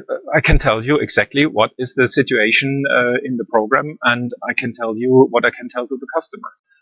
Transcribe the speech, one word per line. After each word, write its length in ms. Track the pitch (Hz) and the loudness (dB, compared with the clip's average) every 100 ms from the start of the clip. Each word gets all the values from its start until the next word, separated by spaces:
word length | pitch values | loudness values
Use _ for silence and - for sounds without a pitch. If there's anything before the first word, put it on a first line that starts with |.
| - - 294 | -8 -8 -2
I 60 | 151 | -2
can 180 | - 143 | 2 2
tell 240 | 139 110 | 2 0
you 140 | 120 147 | 0 0
exactly 480 | 110 - 104 139 151 | 0 -2 -2 0 0
what 260 | 107 117 - | 2 0 -2
is 160 | 127 - | -4 0
the 120 | 123 | 2
situation, 760 | 113 117 127 107 117 139 139 139 | 2 0 2 2 2 0 -2 0
uh, 240 | 127 123 123 | 0 2 -2
in 120 | - 120 | -2 -6
the 80 | 104 | -2
program, 520 | 113 107 135 147 156 | 0 2 0 -2 -4
and 280 | 123 120 120 - 104 | -2 0 -4 -8 -8
I 60 | |
can 200 | 120 127 | -6 -6
tell 220 | 117 113 110 | -6 -6 -2
you 320 | 123 131 127 | 4 6 6
what 160 | 117 117 | 4 0
I 40 | |
can 180 | - 123 | -2 -8
tell 200 | 123 120 | -8 -8
to 100 | 131 | -8
the 80 | 127 | -6
customer. 360 | 165 - - - - _ _ | -6 -6 -12 -16 -18 _ _